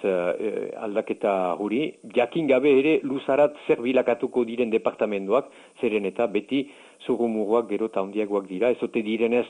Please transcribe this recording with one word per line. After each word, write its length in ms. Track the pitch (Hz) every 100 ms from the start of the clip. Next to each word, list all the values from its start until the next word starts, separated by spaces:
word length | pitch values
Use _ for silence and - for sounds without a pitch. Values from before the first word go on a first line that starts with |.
eh, 680 | 101 92 87 - 104 98 - -
aldaketa 760 | 110 101 - 104 107 95 90 82
hori, 360 | 104 113 160 - 113
jakin 320 | 123 120 170 147
gabe 320 | 127 147 135
ere 220 | 147 156
luzarat 540 | 131 135 - 135 143 147 -
zer 140 | 147
bilakatuko 640 | 120 127 123 120 117 123
diren 260 | 113 117 117
departamenduak, 800 | 107 117 - 107 101 98 123 - - - -
zeren 240 | 120 107
eta 220 | 98 104 117
beti 420 | 104 - 139 135 - - - -
zurrumurruak 640 | 117 117 110 101 117 107
gero 180 | 101 110
eta 140 | -
handiagoak 460 | 98 101 104 101 98
dira, 240 | 92 120
ez 120 | 120
ote 200 | 117 120
direnez 440 | 107 110 113 120 113